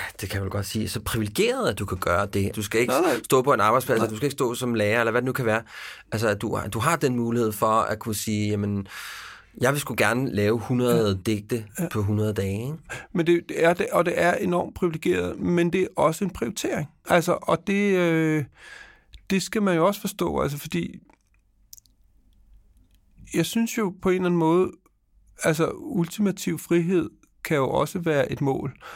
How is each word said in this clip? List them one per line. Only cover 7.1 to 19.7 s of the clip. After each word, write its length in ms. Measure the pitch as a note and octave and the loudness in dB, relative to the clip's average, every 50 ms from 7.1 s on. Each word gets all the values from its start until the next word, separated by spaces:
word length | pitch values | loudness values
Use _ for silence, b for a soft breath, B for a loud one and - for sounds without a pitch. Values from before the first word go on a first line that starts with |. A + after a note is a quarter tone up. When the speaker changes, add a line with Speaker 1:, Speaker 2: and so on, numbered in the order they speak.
| B2+ | 0
Speaker 1:
mulighed 360 | A#2+ A#2 A#2 A#2 A#2+ A#2 A2 | 0 0 0 2 2 2 0
for 160 | G#2 G#2 A#2 A2+ A2 A2+ | 0 2 2 4 4 4
at 180 | - - G#2+ G#2+ | 2 2 -2 -4
kunne 160 | - A#2 G#2 | -4 -4 -6
sige, 340 | - - A2+ G#2+ G#2 G#2 G#2 | -4 -2 -2 -2 0 0 0
jamen, 380 | G#2 G2+ G#2 G2+ G2+ G2 F#2+ B B B B B B B B B B B B B B - | 0 0 0 -2 -2 -2 -4 B B B B B B B B B B B B B B 0
jeg 100 | - B2+ C#3+ | 0 2 2
vil 60 | D3 | 0
sgu 140 | - - B2 - | -2 -4 0 2
gerne 320 | A2 G#2 A#2 B2 C3+ - - | 2 2 2 2 0 -2 0
lave 240 | G#2 G#2 G#2 A#2 A#2+ | 0 2 2 2 0
hundrede 500 | G#2 - C3 B2 B2 B2 A#2+ A#2 A2 G#2 | 0 0 0 2 2 4 4 4 4 2
Speaker 2:
Ja. 220 | G2 F#2 - A2+ | 0 0 -2 -2
Speaker 1:
digte 340 | A2 G2+ G2 - B2 A#2 G#2+ G#2 - - | -2 -2 -2 -4 -6 -6 -6 -8 -8 -6
Speaker 2:
Ja. 80 | F3 E3 | -6 -4
Speaker 1:
på 140 | - A2 | -2 -2
hundrede 320 | G2+ G2 G#2+ G#2 G#2+ G#2+ G2+ | -2 0 0 0 0 0 0
dage, 280 | G#2+ G2 F#2+ G2 G#2 | -2 -2 -2 -2 -4
ikke? 160 | A#2 C3+ D#3 - - B B B B B - | -4 -6 -8 -10 -12 B B B B B -2
Speaker 2:
Men 140 | F3 E3 D#3+ | 0 2 4
det, 160 | F3 E3+ - - | 2 2 2 -2
det 140 | - - D#3+ | -2 2 2
er 80 | E3 F3 | 2 2
det, 140 | - - - | 2 0 0
og 140 | - F3 E3+ | 2 2 2
det 80 | F3 E3 - | 2 2 2
er 120 | - F3 F3 | 2 2 2
enormt 420 | - - F3+ F3 F3 - - - | 0 0 0 0 0 -2 -4 -4
privilegeret, 640 | - F#3+ F3 D#3 D#3+ - F3+ F3+ - F3 F3+ - - | -2 -2 -2 -2 -2 0 0 0 0 0 -2 -4 -4
men 340 | - F3+ F3 E3+ E3+ F3 E3 | -2 0 2 2 2 2 2
det 80 | F#3+ | 0
er 60 | F#3 - - | 0 0 0
også 280 | - - D#3+ D#3+ - G#3 | 2 2 2 2 0 -2
en 60 | F3+ | -4
prioritering. 580 | - - - A#3+ - - - - E4 A3 D3+ - - _ _ - | -4 -4 -6 -6 -6 -4 -4 -4 -4 -4 -6 -6 -10 _ _ 2
Altså, 280 | F#3 F3 D#3 F3 F3 - | 2 2 2 2 0 -2
og 260 | - - E3 E3 - - | 0 -2 -2 -2 0 -2
det, 300 | G3 G3+ G3+ G3+ F#3+ F3+ | 0 0 2 2 2 2
øh, 460 | F3 E3+ E3 D#3+ D#3+ D#3 D#3 D#3 C#3 - B B B B B B B B B B B B B - - - | 2 2 2 2 2 2 2 0 -2 -4 B B B B B B B B B B B B B -18 -6 -2
det 140 | G3 F#3+ F3+ | -2 -2 -2
skal 180 | - - A3 G#3 | -2 -2 0 0
man 120 | F#3+ | 2